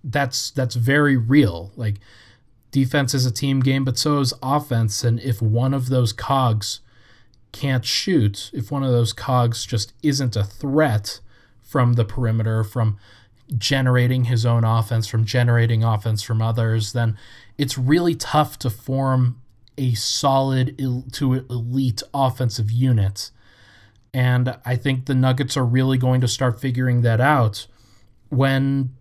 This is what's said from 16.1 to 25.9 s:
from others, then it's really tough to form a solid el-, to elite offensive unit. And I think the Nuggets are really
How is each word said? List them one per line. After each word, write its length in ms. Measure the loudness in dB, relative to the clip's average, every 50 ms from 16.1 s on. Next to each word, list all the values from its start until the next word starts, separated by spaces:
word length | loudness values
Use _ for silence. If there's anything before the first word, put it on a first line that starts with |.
| -4 -4 -2
from 200 | -2 -2 0 0
others, 500 | 0 0 0 0 0 0 0 -2 -2 -2
then 220 | -2 0 0 -2 -4 -10 -20 -20 -20 -20 -20 -6
it's 220 | -4 -4 -4 -2 -2
really 360 | 2 2 2 4 4 2 0
tough 440 | -2 -4 0 2 2 2 0 -4 -6
to 120 | -4 -6
form 680 | -6 -4 -6 -4 -2 0 0 2 2 2 2 2 0 -4 -14 -20 _ _ -20 -20 _ -4
a 160 | -2 -2 0
solid 800 | -2 -2 -4 -4 0 0 2 2 2 2 2 2 0 0 -2 -2 -4
el-, 240 | -4 -4 -2 -4 -6 -10 -6
to 340 | -2 0 2 2 0 -2 -6
elite 540 | -6 -6 -4 -2 -2 0 0 0 -2 -4 -8 -8 -2
offensive 580 | 0 0 0 0 0 -2 -2 -2 -2 -2 -2
unit. 600 | 0 0 2 2 4 2 2 0 -2 -6 -14 -14 _ _ _ -20 _ _ -20 -20 -20 -20 -20 -20 _ _ _ _ -4
And 440 | 0 0 2 2 2 0 -2 -4 -6 _
I 120 | -4 -4
think 300 | -2 -2 -2 -2 -2 -2
the 80 | -2 0
Nuggets 420 | 2 2 2 2 0 -2 -2 -2
are 80 | -2 0
really 340 | 2 2 2 2 2